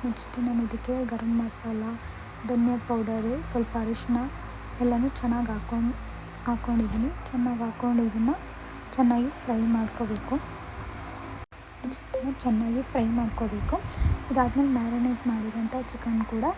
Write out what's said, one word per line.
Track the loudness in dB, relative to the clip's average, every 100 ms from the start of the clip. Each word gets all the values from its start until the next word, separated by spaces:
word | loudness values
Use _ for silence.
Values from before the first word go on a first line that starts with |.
ನೆಕ್ಸ್ಟ್ | -4 -4 -6 -2
ನಾನು | 2 2 0
ಇದಕ್ಕೆ | -2 -2 0 0
ಗರಂ | 0 2 2
ಮಸಾಲ, | 0 -4 -4 -2 -4 -6 -8 -10 -12 -8 0
ಧನಿಯಾ | 4 4 2 0
ಪೌಡರು, | 0 2 0 0 -2 -2
ಸ್ವಲ್ಪ | 0 0 0
ಅರಿಶಿನ | 0 -2 0 0 0 -6 -10 -12 -12 0
ಎಲ್ಲನೂ | 2 4 2 0
ಚೆನ್ನಾಗಿ | 0 2 0
ಹಾಕ್ಕೊಂಡು, | -2 -2 0 0 0 -8 -10 -12 -6 -2
ಹಾಕ್ಕೊಂಡಿದ್ದೀನಿ. | 0 2 2 2 2 0 -2 -4
ಚೆನ್ನಾಗಿ | 0 0 0
ಹಾಕ್ಕೊಂಡು | -2 0 2 4 4
ಇದನ್ನು | 4 2 2 -4 -12 -12 -12 -6
ಚೆನ್ನಾಗಿ | 4 6 6 2 -2
ಫ್ರೈ | -2 2 4
ಮಾಡ್ಕೋಬೇಕು. | 4 2 -2 -2 -2 -2 -2 -2 -10 -12 -10 -10 -10 -10 -10 -10 -12 -14 -16 -18 -10
ನೆಕ್ಸ್ಟ್ | -8 -8 -6
ಇದನ್ನು | -4 -2 -2
ಚೆನ್ನಾಗಿ | 2 2 2 0 0
ಫ್ರೈ | 0 2 2
ಮಾಡ್ಕೋಬೇಕು. | 0 0 -2 0 0 0 -2 2 2 2 2
ಇದಾದ್ಮೇಲೆ | 2 4 4 4 4
ಮ್ಯಾರಿನೇಟ್ | 2 2 2 2 0
ಮಾಡಿರೋಂಥ | 0 -2 -2 -2 -2 -6
ಚಿಕನ್ | -6 0 0 0
ಕೂಡ | 0 0